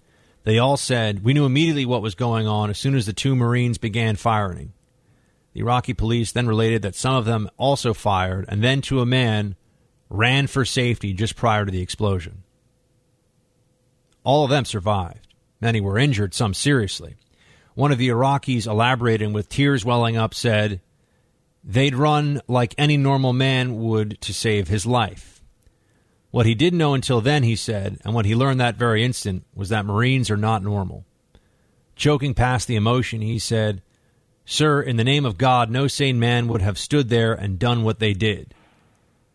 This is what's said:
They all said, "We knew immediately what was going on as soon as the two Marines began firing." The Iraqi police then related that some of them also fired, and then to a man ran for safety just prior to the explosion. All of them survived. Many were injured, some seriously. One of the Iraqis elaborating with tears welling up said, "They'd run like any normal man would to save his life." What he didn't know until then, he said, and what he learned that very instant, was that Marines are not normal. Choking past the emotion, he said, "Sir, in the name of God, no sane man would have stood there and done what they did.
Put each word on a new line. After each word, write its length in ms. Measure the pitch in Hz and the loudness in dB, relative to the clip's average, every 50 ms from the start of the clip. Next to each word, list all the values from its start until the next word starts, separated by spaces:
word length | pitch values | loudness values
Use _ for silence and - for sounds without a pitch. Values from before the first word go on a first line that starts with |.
| _ _ _ _ _ _ _ _ - | _ _ _ _ _ _ _ _ -2
They 160 | 107 110 113 | 0 2 4
all 160 | 123 135 143 | 4 2 2
said, 480 | 135 - - 127 120 113 107 101 98 101 | 0 -2 -2 0 0 0 -2 -2 0 0
"We 100 | 120 139 | 2 2
knew 120 | 147 147 | 4 4
immediately 400 | 135 127 143 165 165 156 143 131 | 2 4 2 2 2 2 0 0
what 160 | 120 123 117 | -2 -2 -2
was 120 | 104 110 98 | -2 -4 -4
going 320 | - 123 120 113 110 110 | -2 -2 0 0 0 0
on 240 | 107 107 107 107 104 | 0 0 0 0 -2
as 80 | 101 - | -2 -2
soon 160 | - 139 139 | -2 0 0
as 120 | 131 104 | 0 0
the 80 | 104 104 | -2 -4
two 240 | - - 135 135 127 | -2 -2 0 2 2
Marines 400 | 123 117 120 123 123 123 117 - | 2 2 2 2 0 0 -2 -2
began 400 | - 113 98 117 113 113 107 - | -4 -4 -2 0 0 0 -2 0
firing." 560 | - 117 110 107 104 95 87 78 73 - - _ _ _ _ _ _ _ _ _ _ _ _ _ _ _ - | 0 0 0 0 0 -4 -6 -8 -12 -14 -16 _ _ _ _ _ _ _ _ _ _ _ _ _ _ _ -10
The 80 | 104 | -6
Iraqi 320 | 107 113 123 123 - - 113 | -2 0 0 0 0 -2 -4
police 400 | - 110 110 117 120 113 - - | -2 0 0 0 0 0 0 -2
then 140 | 123 123 117 | -2 0 2
related 340 | 110 110 113 113 117 110 | 2 2 2 2 2 0
that 120 | 98 98 90 | -2 -4 -6
some 220 | - - 131 135 | -4 -2 0 0
of 80 | 131 107 | 0 0
them 260 | 110 117 110 104 92 - | 0 0 -2 -2 -6 -6
also 380 | - 117 139 139 - - 120 107 | -2 0 0 0 0 0 -2 -2
fired, 500 | - - 107 98 92 92 92 92 95 95 - | -2 0 0 0 2 0 0 -2 -4 -4 -4
and 120 | 104 104 | -2 0
then 200 | 113 127 135 139 | 2 2 2 0
to 180 | 131 - 135 127 | 0 -2 0 0
a 60 | 123 | 0
man 500 | 120 127 131 127 113 110 104 104 101 98 - _ _ _ _ _ _ _ _ _ _ | 2 2 2 2 2 0 0 -2 -4 -8 -12 _ _ _ _ _ _ _ _ _ _
ran 380 | - 98 113 123 131 139 139 127 | -2 0 2 2 2 2 0 0
for 180 | - 139 123 | 0 -2 -2
safety 480 | - - 135 123 120 117 - - 101 95 | 0 0 0 0 0 -2 -2 -4 -6 -4
just 240 | 90 113 110 - - | -2 -4 -4 -4 -2
prior 260 | - 117 107 107 104 | 0 0 2 0 0
to 80 | 101 | -2
the 100 | 92 92 | -2 -4
explosion. 640 | 92 - - - - 101 98 90 80 82 - 95 - _ _ _ _ _ _ _ _ _ _ _ _ _ _ _ _ _ _ _ _ _ _ _ _ _ _ _ _ _ _ _ _ _ _ _ - | -4 -6 -6 -4 -2 -2 -2 -2 -4 -8 -14 -18 -20 _ _ _ _ _ _ _ _ _ _ _ _ _ _ _ _ _ _ _ _ _ _ _ _ _ _ _ _ _ _ _ _ _ _ _ -2
All 180 | 120 135 151 151 | 2 2 2 2
of 60 | 123 | 2
them 160 | 139 147 117 | 2 0 0
survived. 680 | - - 104 87 107 104 98 90 85 - - - _ _ _ _ _ _ _ | -2 -4 -4 -2 0 0 0 -2 -6 -10 -16 -20 _ _ _ _ _ _ _
Many 180 | 110 117 113 110 | -2 0 0 0
were 180 | 98 98 98 110 | 0 0 0 2
injured, 360 | 139 147 127 101 104 92 - | 2 2 2 0 -2 -2 -2
some 200 | - 117 107 92 | -2 -2 -2 -2
seriously. 640 | - - 143 147 127 104 92 - - - 78 - - _ _ _ _ _ _ _ _ _ _ _ | -2 0 2 2 2 0 -2 -4 -8 -12 -14 -18 -20 _ _ _ _ _ _ _ _ _ _ _
One 180 | 113 131 147 139 | -2 0 2 2
of 40 | 117 | 2
the 120 | 127 127 | 2 0
Iraqis 580 | 117 117 131 135 139 135 - - 127 117 101 113 | 2 2 2 2 0 0 0 -2 -2 -2 -2 -2
elaborating 640 | 107 107 117 123 131 117 120 120 110 107 107 104 | 0 0 2 2 0 0 2 0 0 0 0 -2
with 160 | 104 107 101 - | -2 -4 -4 -4
tears 380 | - - 139 143 139 127 98 | -2 0 2 2 2 2 0
welling 320 | 123 120 120 117 113 113 113 | 0 0 0 0 0 0 0
up 160 | 110 110 - | -2 -2 -4
said, 480 | - - 120 110 107 107 107 101 92 - _ _ _ _ _ _ _ _ _ _ _ _ _ _ _ - | -2 0 0 2 2 0 0 -4 -6 -10 _ _ _ _ _ _ _ _ _ _ _ _ _ _ _ -12
"They'd 320 | - 95 123 135 143 127 | -4 0 0 2 2 0
run 460 | 123 147 151 151 147 147 147 143 135 - | 0 2 2 2 2 0 0 -2 -4 -4
like 300 | - 123 123 120 110 - - | -2 0 0 0 0 0 0
any 200 | 143 147 151 143 | 2 2 4 4
normal 340 | 135 139 139 135 135 127 | 4 2 2 2 2 2
man 480 | 123 127 131 135 131 127 127 127 113 110 | 2 2 2 2 2 0 0 -2 -4 -4
would 400 | 117 113 110 110 107 104 104 - | -2 0 0 0 0 -2 -4 -8
to 120 | - - 101 | -8 -8 -6
save 340 | - - 117 107 104 95 85 | -4 0 0 0 0 0 0
his 180 | 104 107 - | 0 0 0
life." 560 | 117 123 123 110 90 - - - - - _ - - _ _ _ _ _ _ _ _ _ _ _ _ _ _ _ _ | 0 0 0 0 -2 -4 -10 -20 -20 -20 _ -20 -20 _ _ _ _ _ _ _ _ _ _ _ _ _ _ _ _
What 160 | - 120 117 | 0 2 2
he 100 | 113 117 | 2 2
didn't 240 | 104 147 180 175 170 | 2 2 2 2 2
know 140 | 156 143 139 | 2 2 0
until 280 | 135 - - 127 117 | 0 0 0 0 0
then, 220 | 104 135 147 147 127 | 2 2 2 2 2
he 120 | 117 113 | 2 0
said, 420 | 107 - - 110 101 98 98 98 - - | 0 -2 -4 -4 -4 -4 -6 -8 -8 -6
and 100 | - 113 | -4 -2
what 120 | 117 104 | 0 2
he 100 | 104 113 | 2 2
learned 240 | 117 131 139 131 127 | 2 2 2 2 2
that 160 | 123 120 107 | 0 0 0
very 260 | 98 123 120 110 107 | 0 0 0 2 2
instant, 440 | 117 127 120 - - 104 92 90 - _ _ | 0 0 -2 -4 -4 -6 -6 -6 -8 _ _
was 140 | - 101 90 | -10 -6 -4
that 160 | 113 107 101 | -2 -2 -2
Marines 440 | 104 101 104 120 127 131 131 120 107 | 0 0 2 2 2 2 2 0 0
are 60 | 107 | 0
not 260 | 104 107 110 110 107 | 0 0 0 0 -2
normal. 440 | 95 104 104 101 95 87 82 - - - _ _ _ _ - - _ _ _ _ _ _ _ _ _ _ _ | -2 -2 -2 -2 -4 -6 -8 -12 -16 -20 _ _ _ _ -20 -20 _ _ _ _ _ _ _ _ _ _ _
Choking 380 | - - 147 151 135 139 143 123 | -2 0 2 2 2 0 -2 0
past 340 | - 123 127 127 117 - - | 0 2 2 2 0 -2 -2
the 80 | 120 | 0
emotion, 460 | 104 101 113 123 127 120 - - 110 | 0 2 2 2 2 0 -2 -4 -6
he 180 | 107 107 117 107 | -4 -4 -4 -4
said, 420 | - - 113 110 110 107 101 92 - _ _ _ _ _ _ _ _ _ _ _ _ | -4 -2 0 0 0 0 -2 -4 -10 _ _ _ _ _ _ _ _ _ _ _ _
"Sir, 380 | - - - 151 156 147 143 | -6 -2 0 2 2 2 2
in 160 | - 131 123 113 | 0 0 0 0
the 80 | 113 | 2
name 200 | 131 139 147 143 | 2 2 2 0
of 120 | 120 95 85 | -2 -2 0
God, 340 | 131 131 127 123 120 110 | 2 4 4 4 2 2
no 160 | 113 127 139 131 | 0 0 0 -2
sane 320 | - - 147 135 127 117 | 0 0 0 0 2 2
man 300 | 117 120 120 120 120 117 | 2 2 2 2 2 0
would 120 | 113 110 | 0 0
have 160 | 92 107 98 - | 0 -2 -2 -4
stood 300 | - - 147 147 135 107 | -4 0 0 0 2 2
there 260 | 120 117 113 113 113 | 2 2 2 2 0
and 240 | - - 104 95 85 | -2 -2 -4 -4 -2
done 260 | 123 120 120 117 110 | 0 0 0 2 0
what 160 | 110 110 - | 0 0 0
they 140 | 113 107 101 | 0 0 0
did. 400 | 90 110 107 101 78 67 - - - _ _ _ _ _ _ _ _ _ _ _ _ _ _ _ | 0 0 -2 -2 -4 -8 -14 -20 -20 _ _ _ _ _ _ _ _ _ _ _ _ _ _ _